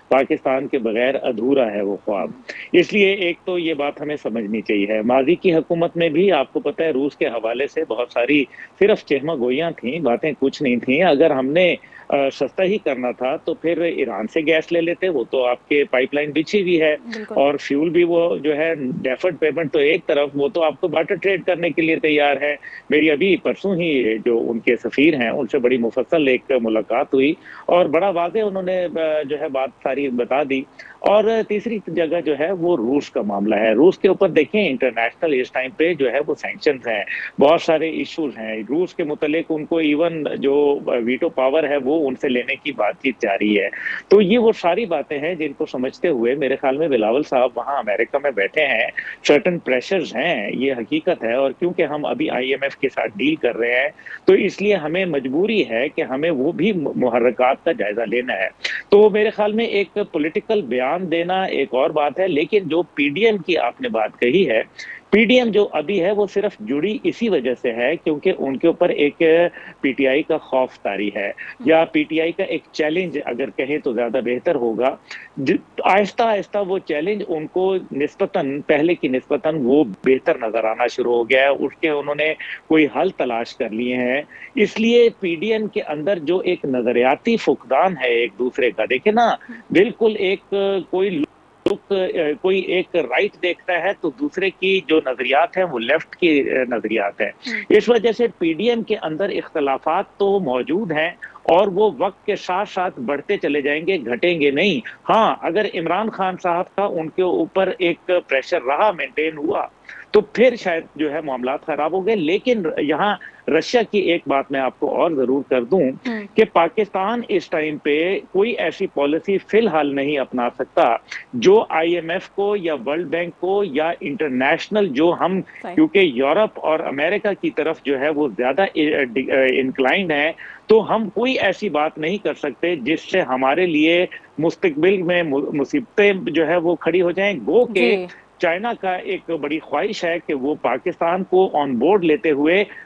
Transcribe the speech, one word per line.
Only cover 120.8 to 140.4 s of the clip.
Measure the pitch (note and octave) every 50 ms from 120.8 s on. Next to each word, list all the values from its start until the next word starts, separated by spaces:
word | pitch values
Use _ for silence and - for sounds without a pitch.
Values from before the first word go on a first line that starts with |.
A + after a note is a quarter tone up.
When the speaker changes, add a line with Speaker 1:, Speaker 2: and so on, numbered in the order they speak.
| D#3 A#2+ A#2 - - - - - - - -
Speaker 1:
जो | A#2 A2 F3 G3+ A3+ - -
आईएमएफ़ | - D#3+ E3 E3+ F3 E3+ D#3+ E3 E3+ F#3 - - _
को | G3 G3+ G3+ G#3
या | G#3 E3 E3 D3+
वर्ल्ड | B2+ A2 C#3 D3+ E3+ F3+
बैंक | C#3 D#3+ E3+ F3 E3+ - _
को | F3+ F#3 G3 G#3 G#3
या | F3 B2 D3+ D#3 E3 E3+ - -
इंटरनेशनल | D3+ C#3 A2+ D#3 C#3+ B2+ B2+ C3 C#3+ E3 - - - G3+ G#3+ G3+
जो | E3+ B2 C#3+ D#3+ F3
हम, | D#3+ A#2 D3 F3 F#3+ F#3
Speaker 2:
सही। | - - - - - F#3+ F3
Speaker 1:
क्योंकि | D#3 D#3+ D#3 - G3 F#3+ D#3 A#2+ A#2+
यूरोप | C3+ C#3 D#3+ G#3 G#3+ - -
और | - D3+ D#3 D#3 D#3+
अमेरिका | - D3+ D3 C#3 D3+ F3 G#3 G3 - G#3 F#3
की | - - D#3
तरफ | - - D3 D#3+ E3 - -
जो | C#3 C#3
है | B2+ C#3 D#3
वो | D#3 C#3+ D3+ B2+
ज्यादा, | F#2+ A2+ B2 B2+ C#3 F#3+ G3
ए, | G3 - E3 D3+ D3+ D#3+ D3+ C3+ B2
डि-, | A2 C3+ C3 -
ए, | C3 C3+ C3 B2+ C3+ C#3
inclined | C3 C3 A#2+ - C3 B2+ D#3+ G3 F#3+ E3
है, | D3+ C#3+ D3 E3 D#3+ - - - - - - -
तो | G#3+ A3
हम | F3 C#3 F#3 A3+ A3+ -
कोई | - G#3 A#3+ C4 B3+
ऐसी | - - G3 F3 - G#3+ G3
बात | D3 D3 D3+ D#3 - D#3
नहीं | D3+ E3 G3+ G3+
कर | - D#3+ C3+
सकते | - - C#3+ A#2+ - - F3 F3+
जिससे | D3 A2+ C#3+ D#3+ D3+ - - - F#3
हमारे | D#3 B2 C3 B2+ C3 C3 D3 E3+ F#3
लिए | F3 D3+ D3+ D#3 E3 E3+ F3 F3+ - - - - - _ -
मुस्तकबिल | D#3 E3 - - - F4+ G3 D3+ D#3+ F#3+ G3+ F#3 E3+
में | E3+ F3+ F3 E3+
मु-, | D3+ C3+ C#3+ - - D#3
मुसीबतें | C#3+ C3+ - - C#3+ - - _ G#3+ G3+ G3+ G3 F#3 -
जो | E3+ D3 E3 D#3
है | C#3+ F3
वो | F3 D#3+ F3 E3+
खड़ी | - - E3 E3 F#3+
हो | F3 F3
जाएं। | D#3 G3 G3 G#3 F#3+ F3+ -
गो | - E3+ A#3 B3
के | A#3 G#3 - A#3+ A#3 G#3
Speaker 2:
जी। | F#3 F3+ F3 - - - _ _ -
Speaker 1:
चाइना | F3+ E3+ E3 F#3 A3 A#3+ A3+
का | - G3 F#3 F3+
एक | - - G3+ F#3 D#3 - -
बड़ी | E3 D3+ D3 C#3+ D#3
ख्वाहिश | D#3 - - C#3+ D3 F#3+ A3 G3+ - F3+
है | E3 E3+ E3
कि | - - D3+
वो | C3+